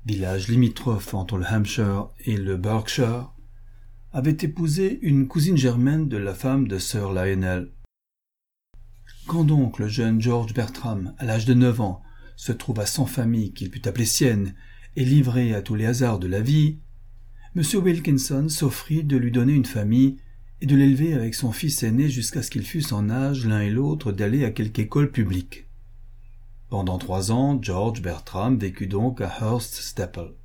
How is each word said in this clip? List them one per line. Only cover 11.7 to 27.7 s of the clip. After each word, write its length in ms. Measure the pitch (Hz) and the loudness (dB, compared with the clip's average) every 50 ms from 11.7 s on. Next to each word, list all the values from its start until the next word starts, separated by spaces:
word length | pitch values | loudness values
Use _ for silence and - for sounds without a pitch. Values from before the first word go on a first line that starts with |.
| 117 107 | 4 2
ans, 220 | 110 95 92 - - - - - - - - | 0 -2 -4 -6 -12 -18 -20 -20 -20 -20 -20
se 160 | - - - | -12 -6 -6
trouva 340 | 117 - - - 117 107 104 | -6 -4 -4 -4 -4 -2 -2
sans 200 | 101 - - 135 | -2 0 0 -2
famille 460 | - - - 117 113 117 117 110 95 - | 0 0 -2 0 2 2 2 0 -2 -4
qu'il 180 | - - 90 | -8 -10 -8
pût 160 | - - - - | -8 -6 -6 -4
appeler 180 | 92 123 117 | -2 0 0
sienne 480 | 107 - - 156 127 113 104 98 92 95 - - - - - - - - | 0 2 4 4 4 4 4 0 -2 -6 -10 -18 -20 -20 -20 -20 -10 -4
et 100 | - 131 | 0 2
livré 500 | 127 135 147 135 123 117 127 123 117 110 | 6 6 6 6 6 4 2 2 2 0
à 60 | 101 | 0
tous 140 | 95 - 110 | -2 -2 -2
les 100 | 104 110 | 0 0
hasards 340 | 113 120 120 131 120 110 95 | 0 2 2 2 2 2 0
de 80 | 92 90 | -2 -2
la 140 | 92 101 | 0 0
vie, 360 | 110 127 147 156 151 151 156 156 - - - - - - - - - - - - - - - | 2 4 4 6 4 4 2 -2 -12 -18 -20 -20 -20 -20 -20 -20 -20 -20 -20 -20 -20 -8 -2
Monsieur 240 | 180 151 - - 202 | -2 0 2 2 2
Wilkinson 680 | 180 185 170 175 - - 143 135 - - 147 135 147 160 | 4 4 2 2 2 2 2 2 2 0 0 0 0 0
s'offrit 540 | 156 - 160 135 - - - - 151 160 160 | 0 0 0 0 0 -2 -6 -2 -2 0 0
de 120 | 143 143 | 2 2
lui 160 | 127 123 120 | 2 2 2
donner 220 | 117 123 120 131 147 | 2 4 4 6 6
une 120 | 143 123 | 4 4
famille 520 | - - 110 104 104 113 123 135 135 135 - - - - - - - - - | 2 0 -2 0 2 4 6 6 4 2 -2 -14 -20 -20 -20 -20 -20 -12 -6
et 60 | - | 2
de 100 | 135 143 | 4 6
l'élever 380 | 139 139 139 135 131 151 170 156 | 8 8 8 6 4 2 2 2
avec 220 | 135 117 117 113 | 0 0 -2 -2
son 160 | - - 120 | -2 -2 -2
fils 320 | 107 - - 156 147 - - | -2 -2 -2 -2 -2 0 0
aîné 260 | 113 110 123 147 151 | 2 2 4 2 2
jusqu'à 320 | 127 127 - - - - | 2 -2 -4 -4 -4 -4
ce 80 | 113 - | -6 -4
qu'ils 160 | - - 98 | -4 -6 -6
fussent 280 | - - 165 143 - - | -4 -4 -4 -2 -2 -2
en 160 | 104 104 104 | 0 0 0
âge 360 | 113 127 135 139 143 131 120 | 0 0 0 0 -2 0 0
l'un 160 | 110 107 107 | 0 2 2
et 80 | 104 101 | 2 0
l'autre 420 | 107 120 139 147 156 151 - 117 | 0 0 0 0 -2 -2 -4 -4
d'aller 320 | 98 95 107 104 117 143 143 | -2 0 0 0 2 2 0
à 60 | 113 | 0
quelque 300 | 110 - 110 107 - - | 0 -2 -4 -2 -2 -2
école 320 | 107 107 - 147 143 143 | -4 0 2 2 2 2
publique. 560 | - - 113 92 92 92 90 - - - - - - - - - - - - - - - - - - - - - - - - - | 2 0 0 0 0 -4 -4 -6 -14 -18 -18 -18 -20 -20 -20 -20 -20 -18 -18 -18 -18 -20 -20 -20 -20 -20 -20 -20 -20 -20 -12 -8
Pendant 280 | - 101 95 92 90 87 | -6 -4 -2 -2 -4 -4
trois 340 | - - 90 95 95 98 | -4 -4 -4 -4 0 0
ans, 300 | 113 123 135 143 143 127 | 2 2 2 2 0 0
George 400 | 98 98 | -2 -2